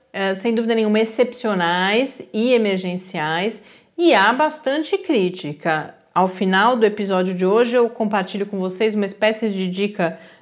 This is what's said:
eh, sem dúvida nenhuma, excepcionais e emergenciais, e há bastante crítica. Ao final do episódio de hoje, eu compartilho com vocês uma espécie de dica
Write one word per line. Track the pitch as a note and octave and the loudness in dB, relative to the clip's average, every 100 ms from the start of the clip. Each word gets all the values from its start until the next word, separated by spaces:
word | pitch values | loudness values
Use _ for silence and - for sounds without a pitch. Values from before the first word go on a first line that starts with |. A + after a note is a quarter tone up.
| _ | _
eh, | G3 G3 | -4 -4
sem | F#3+ A#3 A3+ | -2 -2 0
dúvida | A3+ | 0
nenhuma, | A3+ G#3+ G#3+ | 0 2 2
excepcionais | A3 B3 B3 - A3 F#3+ E3+ F3+ F#3+ A3 C4+ - - | 2 0 -2 -2 -2 0 0 0 2 0 0 -6 -8
e | G#3+ A#3+ | -2 2
emergenciais, | A#3+ G#3+ F#3+ F3+ F3+ - E3+ D#3 D#3+ G3 - - - _ - | 2 2 -2 -4 -6 -8 -6 -4 -2 -4 -6 -16 -20 _ 0
e | E4+ | 4
há | A3 G3+ | 6 4
bastante | C4 D4+ D#4 C4 D4 D#4 G4 | 4 0 -2 -4 -4 -2 -4
crítica. | - C4 F3+ F#3 D3 D3 E3+ D#3 D3 - _ | 0 0 0 -4 -10 -6 -2 -2 -4 -14 _
Ao | F3 F#3 | 0 0
final | F#3 F#3+ F#3+ A3+ B3 | 0 2 4 4 4
do | G#3+ | 2
episódio | G#3 G3 F#3+ F#3 | 2 -2 0 0
de | F3+ F#3 | 0 2
hoje, | G#3+ A#3+ B3 | 2 2 2
eu | A#3 | 0
compartilho | A#3 G#3+ G#3 F#3+ G3+ G3+ | 0 -2 -2 -2 -6 -6
com | G3 | -4
vocês | F#3 F#3 A3 G#3 | -4 -2 -2 0
uma | G3 | -4
espécie | G3 G#3+ A3 A3 | 0 0 0 -2
de | F#3+ F#3 | -2 -4
dica | F#3 G#3 G#3 E3 F3+ - - | -2 -4 -2 -4 -4 -18 -20